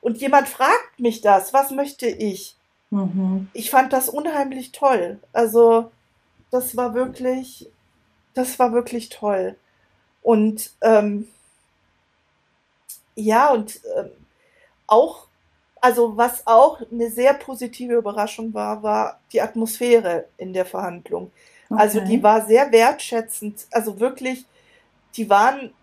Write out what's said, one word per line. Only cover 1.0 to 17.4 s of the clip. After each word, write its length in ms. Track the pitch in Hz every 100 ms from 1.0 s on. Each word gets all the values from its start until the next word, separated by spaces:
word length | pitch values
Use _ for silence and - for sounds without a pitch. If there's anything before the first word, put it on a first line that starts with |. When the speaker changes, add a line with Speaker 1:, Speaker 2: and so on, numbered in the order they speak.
| 240 226
Speaker 1:
das, 320 | 208 196 190
„Was 180 | 269 277
möchte 360 | 269 285 - 240
ich?“ 480 | - 214 185 - _ _ _ _
Speaker 2:
Mhm. 580 | 202 190 185 190 190 190
Speaker 1:
Ich 160 | 233 226
fand 220 | 269 262
das 160 | 269 262
unheimlich 640 | 294 311 302 269 262 247
toll. 460 | - 285 240 175 - _
Also 580 | - 226 226 233 226 226 _ _ _ _ _ _
das 260 | 254 254 233
war 160 | 247 226
wirklich, 760 | 254 254 254 254 254 - - _ _ _ _ _ _ -
das 240 | 254 -
war 140 | 247
wirklich 360 | 233 240 240 226
toll. 480 | - 208 196 185 196 _ _ _ _ _ _
Und, 480 | 233 220 214 214 - _
ähm, 480 | 226 220 208 202 220 _ _ _ _ _ _ _ _ _ _ _ _ _ _ _ _ - _ -
ja, 360 | 214 226 294
und, 300 | 247 208 - - -
ähm, 140 | - _ _ _ _ _ _ _ -
auch, 400 | 214 320 - _ _ _ _ _ _
also 360 | 254 240 233 214
was 300 | 240 240 -
auch 340 | 226 285 311 233
eine 200 | 233 233
sehr 220 | 226 254
positive 600 | 269